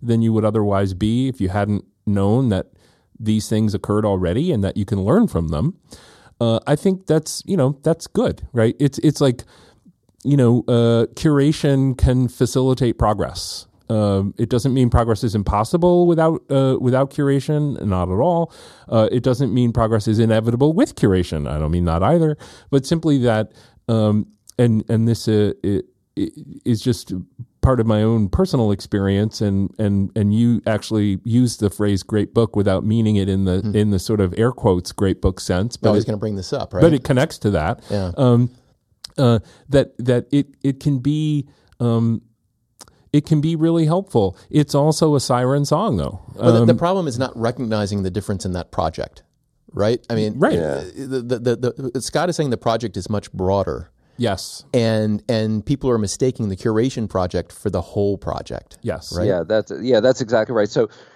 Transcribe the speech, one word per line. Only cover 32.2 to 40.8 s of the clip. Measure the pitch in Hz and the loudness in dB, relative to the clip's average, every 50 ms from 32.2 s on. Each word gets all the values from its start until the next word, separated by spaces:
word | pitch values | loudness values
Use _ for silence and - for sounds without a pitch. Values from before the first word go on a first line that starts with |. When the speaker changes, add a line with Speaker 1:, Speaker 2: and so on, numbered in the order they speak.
| 101 - - | -2 0 0
Speaker 1:
book" | 113 117 104 - | 0 0 0 0
without | 104 98 101 95 95 - | 0 0 0 0 0 0
meaning | 107 110 117 110 107 107 | 0 0 0 2 2 2
it | 101 95 98 | 2 0 0
in | 95 98 98 | 0 0 0
the, | 92 90 95 | 0 0 0
Speaker 2:
Hmm. | 98 107 101 | -2 -2 0
Speaker 1:
in | 104 107 104 | 0 2 2
the | 101 92 | 0 -2
sort | - - 110 104 | 0 -2 0 0
of | 98 90 90 | 0 0 0
air | - 113 123 | 0 0 0
quotes | 127 - - 110 92 87 - - | 0 0 0 0 0 0 -2 -6
"great | - - 104 95 90 - - | -4 -2 0 0 0 0 -2
book" | 95 92 - | -2 -2 -2
sense, | - - 92 90 101 120 - - | -4 -2 0 0 0 -2 -4 -2
Speaker 2:
No, | - 107 | 0 2
I | 104 | 2
Speaker 1:
but | |
Speaker 2:
was | 104 104 | 2 0
Speaker 1:
it, | 113 | -2
Speaker 2:
gonna | 107 101 | -4 -4
bring | - 107 104 | -4 -4 -4
this | 98 92 - 147 | -6 -6 -6 -6
up, | 135 - - - | -6 -6 -4 0
right? | - | 4
Speaker 1:
but | 147 170 156 | 4 4 4
it | 131 - | 4 0
connects | - 139 123 147 165 - - | 0 2 2 2 0 -4 -4
to | - 107 98 | -2 0 0
that. | 80 76 87 120 - - - | 0 0 -2 -4 -6 -8 -6
Speaker 2:
Yeah. | 98 101 95 90 87 | -4 -4 -4 -4 -2
Speaker 1:
Um, | - 135 123 120 120 123 123 - _ _ _ _ _ _ _ _ _ - - - | 2 4 4 6 4 4 2 -2 _ _ _ _ _ _ _ _ _ -20 -14 -4
uh, | - 135 120 117 110 - - - - _ - | 0 2 2 2 2 0 -6 -20 -20 _ 2
that, | 131 139 127 - _ - | 2 2 2 2 _ -6
that | 120 127 123 120 120 - - | -2 0 0 0 0 0 0
it, | 143 135 - - _ - | 0 0 -2 -6 _ -4
it | 139 135 135 | -4 -4 -2